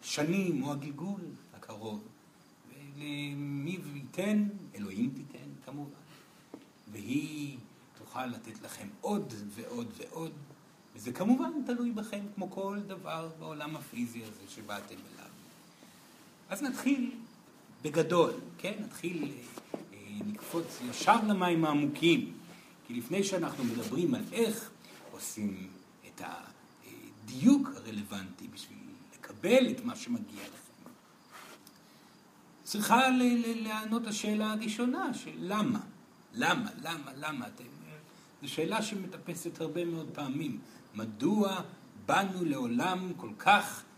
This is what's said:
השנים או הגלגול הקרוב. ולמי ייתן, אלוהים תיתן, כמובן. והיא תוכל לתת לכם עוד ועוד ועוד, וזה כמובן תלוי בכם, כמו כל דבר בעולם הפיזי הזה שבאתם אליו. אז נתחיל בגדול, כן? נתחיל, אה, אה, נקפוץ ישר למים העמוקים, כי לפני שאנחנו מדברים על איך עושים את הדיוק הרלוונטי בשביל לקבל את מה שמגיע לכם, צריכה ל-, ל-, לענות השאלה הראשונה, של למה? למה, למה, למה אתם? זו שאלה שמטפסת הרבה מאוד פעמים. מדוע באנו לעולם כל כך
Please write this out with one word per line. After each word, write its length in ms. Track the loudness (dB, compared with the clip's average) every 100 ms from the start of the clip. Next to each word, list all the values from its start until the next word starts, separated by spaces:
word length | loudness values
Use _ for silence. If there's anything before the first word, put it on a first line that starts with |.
השנים 600 | -6 0 2 2 2 2
או 80 | 0
הגלגול 500 | -2 -6 -6 -6 -6 -8 -12 -18
הקרוב. 540 | -18 -14 -10 -6 -8 -10 -20 -20 -20 -20 -20 -20
ולמי 1080 | -18 -16 -10 -6 -4 -4 -4 -2 -2 -2 -4 -6
ייתן, 540 | -10 -6 0 4 6 4 0 -10 -8
אלוהים 340 | -6 0 0 0
תיתן, 340 | -10 -14 -14 -14 -12
כמובן. 240 | -10 -10 -12 -20 -20 -20 -20 -18 -18 -18 -20 -14
והיא 680 | -10 0 0 0 -4 -6 -8 -14 -20 -20 -20
תוכל 280 | -10 -6 -6
לתת 360 | -6 -10 -14
לכם 260 | -14 -12 -12 -6
עוד 320 | -2 0 -2 -8 -10 -10
ועוד 320 | -8 -6 -6 -10
ועוד, 340 | -10 -8 -8 -8 -16 -20 -20 -20 -20 -10
וזה 160 | -8
כמובן 400 | 0 4 4 4 -2 -2
תלוי 260 | 0 0
בכם, 340 | -2 -4 -6 -6 -6
כמו 160 | -6
כל 280 | -4 -4 -4 -6
דבר 420 | -8 -6 -6 -6 -10
בעולם 360 | -10 -8 -8 -8
הפיזי 480 | -8 -4 -4 -4
הזה 260 | -10 -14 -14 -14
שבאתם 400 | -8 -8 -8 -14
אליו. 340 | -16 -18 -18 -18 -20 -20 -20 -20 -20 -20 -20 -20 -20 -20 -10
אז 120 | -4
נתחיל 500 | -2 0 2 4 2 -4 -14 -20 -20 -20 -20 -6
בגדול, 500 | 0 2 6 6 6 4 -8 -6
כן? 160 | -6 -4
נתחיל, 440 | -8 -6 -4 -2
אה, 60 | -4 -6 -12 -14 -10 -12 -10
אה, 240 | -16 -10 -6 -4
נקפוץ 520 | -6 -4 -4 -4 -6 -6
ישר 340 | 4 8 8 6
למים 380 | 4 6 6 6
העמוקים, 680 | 4 2 6 8 8 4 -8 -16 -18 -20 -20 -6
כי 60 |
לפני 300 | -6 0 2
שאנחנו 400 | 2 2 0 0
מדברים 520 | -2 -2 -2 2 2 2
על 80 | 0
איך 380 | 2 2 2 -6 -16 -20 -18 -16
עושים 560 | -10 -8 -2 -2 -2 -10 -14 -20 -20 -20
את 140 | -12 -10
הדיוק 1400 | -10 -12 -20 -20 -20 -18 -16 -16 -16 -10 6 8 8 6 -4
הרלוונטי 720 | -8 -6 -6 -6 -8 -10 -14
בשביל 300 | -14 -14 -16 -16 -18 -20
לקבל 580 | -18 -16 -4 6 8 8
את 140 | 2 -4
מה 100 | -6
שמגיע 480 | -4 -4 -4 -10
לכם, 460 | -14 -14 -20 -20 -20 -20 -20 -20 -20 -18 -18 -20 -20 -20 -20 -20 -20 -20 -20 -20 -20 -16
צריכה 460 | -4 0 6 8 10
ל-, 120 | 8
ל-, 420 | 8 6 2 0
לענות 440 | -2 -4 0 0 0
השאלה 440 | 0 2 2 2
הראשונה, 640 | 2 0 2 2 2 0
של 220 | -2 -6 -6
למה? 420 | 0 2 4 2 -4 -14 -20 -20 -12
למה, 360 | 0 2 2 0 -6
למה, 300 | -8 -8 -8 -8
למה 300 | -6 -4 -6
אתם? 160 | -10 -16 -16 -16 -16 -18 -20 -20 -12
זו 80 | -6
שאלה 320 | -2 0 0
שמטפסת 800 | -2 -4 -6 -8 -8 -6 -6 -6
הרבה 240 | -4 -2 -2
מאוד 240 | -2 -6
פעמים. 460 | -6 -4 -2 -2 -4 -10 -20 -12 -6
מדוע 640 | -6 2 4 6 4 2 -4 -12 -18 -6 4
באנו 400 | 4 4 2 0
לעולם 640 | 2 2 2 2 2 -2 -6
כל 120 | -8 2
כך 440 | 8 8 6 -6 -14